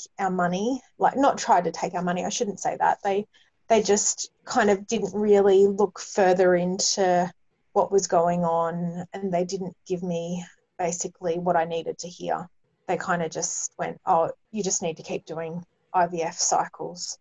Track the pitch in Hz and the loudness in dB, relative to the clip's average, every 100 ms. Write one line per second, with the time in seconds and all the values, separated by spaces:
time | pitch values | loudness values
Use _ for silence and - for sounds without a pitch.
0 | - - 190 185 175 180 226 269 _ - | -16 -6 -2 0 0 0 -2 -4 _ 0
1 | 190 247 269 - - 190 175 - - 180 | 0 4 2 2 2 2 2 -4 -6 -4
2 | 175 180 - - 208 190 - - 170 - | -2 -2 -4 -4 -6 -4 -6 0 0 0
3 | 202 196 208 _ _ _ - 220 208 202 | 0 -2 -4 _ _ _ 2 2 4 2
4 | - - - _ - 247 208 196 202 226 | 2 -4 -8 _ -4 2 2 2 0 -4
5 | 190 202 208 202 196 190 202 196 202 - | -2 0 4 6 8 6 6 4 0 -2
6 | - - 185 180 180 175 180 190 - - | -6 2 4 6 4 4 2 -2 -2 0
7 | 185 175 180 - _ _ _ 202 - 196 | 2 2 0 -6 _ _ _ 0 2 2
8 | 185 175 175 175 170 165 165 175 175 175 | 2 2 2 2 0 0 -2 -2 -6 -6
9 | 175 196 196 175 180 190 185 - - 180 | -10 -8 -2 -2 -2 -4 -8 -10 -8 -6
10 | 180 170 170 180 175 _ _ - 175 170 | -4 -4 -6 -8 -12 _ _ -6 -4 -4
11 | 185 - 175 170 175 170 165 165 160 160 | -8 -6 -4 -2 0 2 0 -4 -6 -8
12 | 175 - 175 160 175 _ _ _ - 180 | -12 -10 -6 -6 -6 _ _ _ -6 -4
13 | - 175 160 160 170 - - - 165 170 | -2 -2 -4 -4 -6 -6 -8 -8 -10 -8
14 | 185 170 156 - _ 214 185 - 175 160 | 0 0 0 -4 _ -6 -4 -2 -4 -8
15 | - - - 160 165 175 - _ _ 180 | -8 -10 -8 -10 -8 -10 -14 _ _ 0
16 | 170 175 160 - - 165 170 - 160 175 | 0 -2 -6 -4 -2 -2 -2 -8 -12 -10
17 | - - | -12 -14